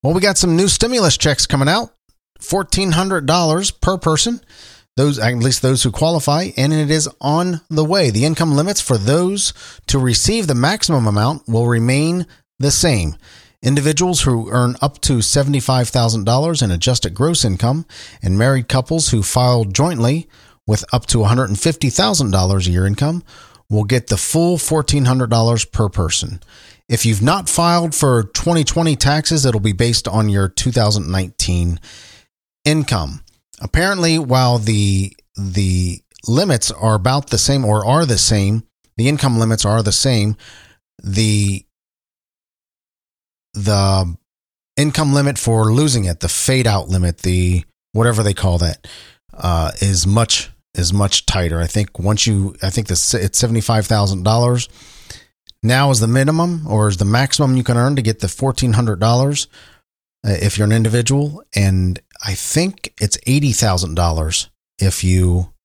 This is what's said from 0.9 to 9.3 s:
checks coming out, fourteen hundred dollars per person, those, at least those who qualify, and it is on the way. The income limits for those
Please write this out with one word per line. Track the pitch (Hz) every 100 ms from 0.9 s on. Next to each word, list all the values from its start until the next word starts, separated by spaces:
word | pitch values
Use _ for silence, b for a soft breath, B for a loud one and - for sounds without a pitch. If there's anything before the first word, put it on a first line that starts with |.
| 247 180 -
checks | 160 135 -
coming | 139 139
out, | 196 233 _ _ _ _ _
fourteen | - 190 185 - 190
hundred | 165 190 185 139
dollars | 175 165 151 196
per | - - 190
person, | 165 156 233 240 _ B B B B -
those, | 147 131
at | 110 123
least | 123 127
those | 127 131
who | 127
qualify, | - 160 165 - 147 190 -
and | 139
it | 156 147
is | 156 151 -
on | 139 156 180 165 _
the | 151
way. | 156 196 147
The | 104
income | 147 156 165 143
limits | 170 202
for | - 117
those | 101 156 180